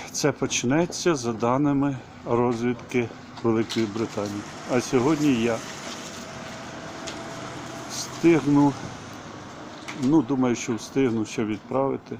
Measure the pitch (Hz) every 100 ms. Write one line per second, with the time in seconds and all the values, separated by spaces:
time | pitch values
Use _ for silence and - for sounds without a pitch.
0 | - - 147 131 127 - 120 147 180 -
1 | 180 151 120 110 117 131 147 139 143 131
2 | - - - 120 123 117 120 120 - 123
3 | 113 - - - 117 113 107 113 110 104
4 | 110 - 101 101 101 - - 127 - 131
5 | 127 156 147 123 113 113 - - - -
6 | - - - - - - - - - -
7 | - - - - - - - - - -
8 | - - 165 160 139 143 143 131 - -
9 | - - - - - - - - - -
10 | 131 160 117 135 127 117 - 110 - 139
11 | 131 113 107 - 107 104 - 127 135 123
12 | - 117